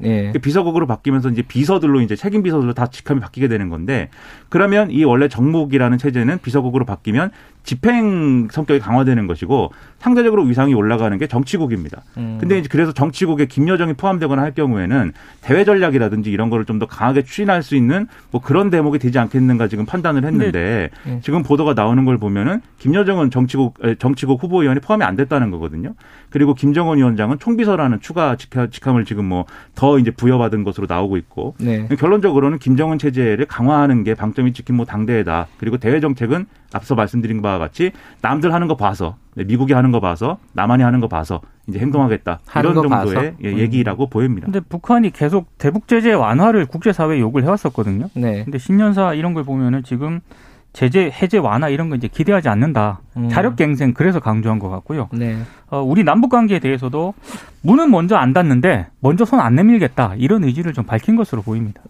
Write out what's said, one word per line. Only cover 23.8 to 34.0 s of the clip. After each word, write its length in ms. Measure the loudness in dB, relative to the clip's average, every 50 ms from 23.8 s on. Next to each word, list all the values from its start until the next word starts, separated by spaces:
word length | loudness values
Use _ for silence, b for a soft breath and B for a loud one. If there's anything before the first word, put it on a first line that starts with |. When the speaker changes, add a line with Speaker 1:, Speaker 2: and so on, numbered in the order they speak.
| -4
Speaker 2:
에, 100 | -4 -2
정치국 460 | 0 0 -2 -2 0 0 -2 -2 -2 -2
후보위원회 380 | -2 0 0 2 2 0 0
포함이 240 | -2 -2 -2 0 0
안 120 | -2 0
됐다는 340 | -2 -2 0 0 0 0 -2
거거든요. 420 | -4 -4 -6 -8 -8 -8 -10 -10 -12 b b b b b b b
그리고 240 | -2 0 2 2 2
김정은 420 | 2 2 0 2 2 0 0 2
위원장은 420 | 2 2 2 2 0 0 -2 -2 -4
총비서라는 600 | -2 -2 0 0 0 0 0 0 0 0 -2 -2
추가 360 | -6 -6 -4 -2 0 0 -2
직하-, 320 | -4 -6 -6 -4 -4 -4 -4
직함을 340 | -4 -6 -2 0 0 0 0
지금 220 | -2 -4 -4 -4
뭐 180 | -4 -2 -4 -4 B B B B B B
더 240 | 0 2 4 4 4
이제 120 | 4 2
부여받은 540 | 0 0 2 2 2 2 2 0 -2 -2 -4
것으로 220 | -4 -6 -6 -4 -4
나오고 280 | -2 -2 -2 -2 -2 -4
있고 360 | -6 _ -10 -10 -8 -8 -8 -6
Speaker 1:
네. 280 | -4 -4 -2 -2 -2 -4
Speaker 2:
결론적으로는 720 | -4 0 2 2 2 4 2 2 2 2 2 2 0 -2
김정은 400 | 0 0 2 2 2 0 -2 -2
체제를 460 | -2 -2 -2 0 0 0 0 0 -2
강화하는 560 | -4 -4 -2 0 2 2 2 4 4 2 2